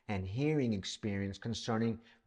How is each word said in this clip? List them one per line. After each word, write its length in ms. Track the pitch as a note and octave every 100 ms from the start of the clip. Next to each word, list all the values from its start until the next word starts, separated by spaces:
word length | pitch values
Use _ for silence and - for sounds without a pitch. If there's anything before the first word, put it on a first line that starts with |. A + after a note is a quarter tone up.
| -
and 180 | G2 F#2
hearing 460 | A2+ D3 D3+ A#2+
experience 680 | G2+ - - A2 G2 G2 G2
concerning 600 | - G#2+ - A2 A#2 A2 - -